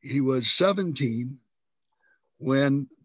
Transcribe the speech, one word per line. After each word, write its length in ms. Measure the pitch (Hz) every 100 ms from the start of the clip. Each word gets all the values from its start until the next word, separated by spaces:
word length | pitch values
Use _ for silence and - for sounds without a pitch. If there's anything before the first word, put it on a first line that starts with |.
He 200 | 135 135
was 300 | 131 131 117
seventeen 880 | - 185 196 185 139 131 113 123 139 _ _ _ _ _ _ _ _ _ _
when 500 | 127 135 143 139 135 -